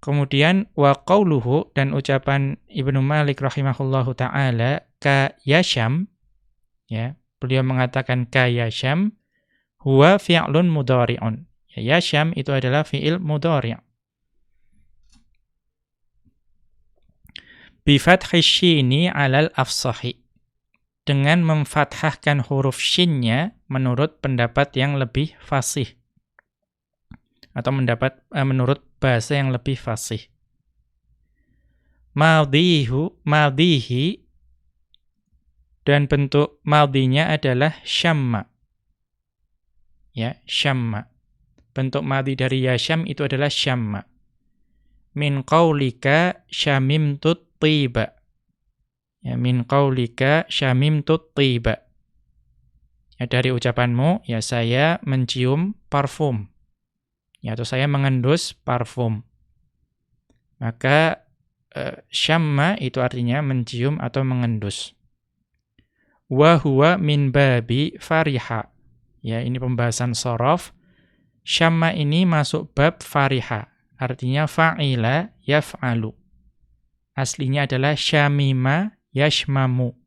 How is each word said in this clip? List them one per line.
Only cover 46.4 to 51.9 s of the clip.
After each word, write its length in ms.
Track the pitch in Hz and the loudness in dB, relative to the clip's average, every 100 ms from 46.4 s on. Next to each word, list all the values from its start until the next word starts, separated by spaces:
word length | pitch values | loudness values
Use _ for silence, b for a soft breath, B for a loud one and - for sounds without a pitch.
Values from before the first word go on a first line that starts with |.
| _ | _
syamimtut 960 | - - 139 131 151 151 143 156 170 _ _ | -6 0 0 2 0 0 0 -2 -2 _ _
tiba. 560 | 156 151 135 117 107 _ _ _ _ _ _ _ _ _ _ _ 127 | 2 2 0 -2 -4 _ _ _ _ _ _ _ _ _ _ _ -10
Ya, 100 | 120 | -4
min 260 | 123 123 120 | -2 -2 0
qaulika 800 | 139 143 131 120 - 135 156 170 | 0 2 0 -4 -2 0 0 -2
syamimtut 840 | - 135 127 147 151 143 160 _ | -4 0 2 2 0 0 -2 _
tiba. 480 | - 135 123 113 107 _ | 0 2 2 -2 -4 _